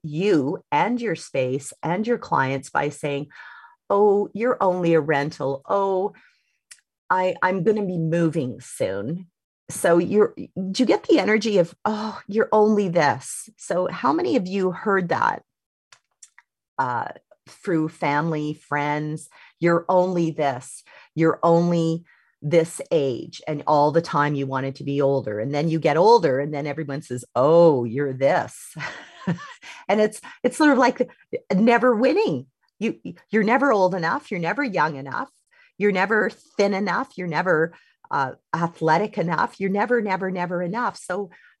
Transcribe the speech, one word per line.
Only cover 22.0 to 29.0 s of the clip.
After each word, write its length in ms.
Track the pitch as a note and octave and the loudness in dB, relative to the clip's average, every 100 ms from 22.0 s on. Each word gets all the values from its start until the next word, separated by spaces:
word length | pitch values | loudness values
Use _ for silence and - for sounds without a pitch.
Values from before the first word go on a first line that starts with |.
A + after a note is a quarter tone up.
| - _ _ _ | -8 _ _ _
this 360 | D3 E3 E3 - - | 2 2 2 -6 -2
age, 500 | E3 C3+ A#2+ - - - | 0 0 -4 -10 -12 -8
and 160 | D3 D3 | -6 2
all 260 | D3+ D3 | 4 4
the 120 | E3 | 2
time 320 | E3+ D3+ D3 C#3+ | 0 0 0 -2
you 100 | C3+ | -4
wanted 300 | C3 C3+ C3+ | -4 -6 -8
to 80 | |
be 180 | C3+ C#3+ | -4 0
older." 380 | C#3 C3+ G#2+ G#2+ | 2 0 -2 -6
And 120 | C3 | -4
then 160 | D3 D#3+ | -2 0
you 120 | D#3+ | 0
get 180 | D#3 D3+ | 0 4
older, 420 | G#3 A#3 D#3 C3 | 6 6 4 0
and 140 | D3 | -2
then 140 | D3 D3 | -6 -6
everyone 340 | C#3+ C#3+ C#3+ | -8 -6 -8
says, 240 | - B2 - B2 | -8 -10 -4 2
"Oh, 500 | C#3+ E3+ E3+ C3 A#2+ | 6 8 8 6 0
you're 280 | B2+ C#3 | -2 -4
this." 600 | B2+ C3+ E3+ A2+ - - D#3 - - | 0 2 2 -2 -10 -18 -12 -12 -12